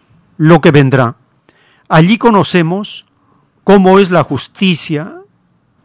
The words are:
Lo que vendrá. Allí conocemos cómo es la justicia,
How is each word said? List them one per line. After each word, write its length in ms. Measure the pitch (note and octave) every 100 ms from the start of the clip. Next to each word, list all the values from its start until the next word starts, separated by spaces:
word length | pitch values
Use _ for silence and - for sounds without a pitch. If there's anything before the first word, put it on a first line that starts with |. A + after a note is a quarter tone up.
| _ _ _ -
Lo 240 | D#3 E3+
que 100 | E3
vendrá. 460 | D3 C3+ C3 A#2 - _ _ _ _ _ _ -
Allí 300 | E3 F3 A3+
conocemos 880 | A#3+ G3+ E3 F3+ E3 F#3+ G#3+ - - _ _ _ _ _
cómo 340 | - G3 F#3 G3
es 140 | F#3
la 100 | F3
justicia, 960 | - C3+ - - F#3+ E3 - D3 F3+ E4+ G4+ _ _ _ _ _